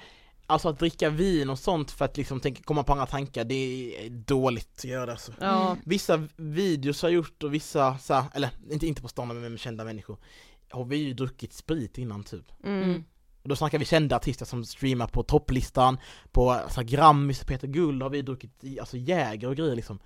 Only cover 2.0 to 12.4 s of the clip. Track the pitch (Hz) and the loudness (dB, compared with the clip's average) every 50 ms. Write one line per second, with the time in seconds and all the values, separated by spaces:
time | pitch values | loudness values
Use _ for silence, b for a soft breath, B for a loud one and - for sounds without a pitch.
2 | 151 135 - - 135 - 139 127 - 147 131 - - - 156 151 131 - 143 143 | -2 -2 -2 -4 -4 -4 -4 -2 -2 -2 -4 -4 -4 0 0 2 2 2 2 2
3 | 131 120 - 139 139 131 - 127 117 117 131 135 135 131 127 131 127 120 - - | 0 -2 -2 -4 -4 -4 -4 -4 -2 -2 -2 -2 -2 -2 -4 -6 -8 -8 -10 -10
4 | 104 113 123 120 110 - 143 135 131 131 120 110 - - _ - - 131 127 131 | -10 -10 -10 -10 0 2 2 4 4 4 2 0 -4 -10 _ -12 -10 -6 -6 -6
5 | 127 120 120 110 - - 117 - - 196 196 190 185 185 180 - - 151 185 202 | -4 -6 -8 -10 -12 -14 -10 -4 0 2 4 4 4 2 0 -2 -2 -2 -2 0
6 | - - 175 160 156 156 - - 160 156 151 170 202 190 165 147 131 143 143 - | 2 2 2 2 2 -4 -10 -10 -10 -4 -2 0 2 2 2 0 0 -2 -2 0
7 | - 165 170 175 160 - - _ - 147 139 151 147 - - 151 139 131 131 135 | 2 2 2 2 2 -2 -6 _ -6 -4 -4 -4 -4 -2 0 2 2 2 2 -2
8 | - - 156 135 127 135 - 139 143 123 - - - - 151 151 156 165 147 - | -2 0 2 2 2 0 -2 -4 -4 -4 -4 -8 -10 -8 -6 -4 -2 -2 -4 -6
9 | 127 123 - - 123 120 117 120 120 117 117 110 - 127 117 107 110 110 110 107 | -8 -10 -8 -8 -8 -8 -8 -8 -8 -10 -10 -10 -8 -10 -8 -8 -8 -8 -10 -10
10 | 101 - 107 b b b b b b b b b b _ - 127 127 120 139 147 | -12 -12 -16 b b b b b b b b b b _ -10 -8 -6 -4 -4 -2
11 | 151 139 127 113 131 131 - - - - - - - - 160 165 120 98 - - | -2 -4 -4 -4 -4 -6 -6 -8 -12 -14 -14 -14 -6 -4 -4 -4 -4 -6 -8 -8
12 | 127 117 104 101 98 - - 90 | -8 -8 -8 -8 -10 -12 -14 -16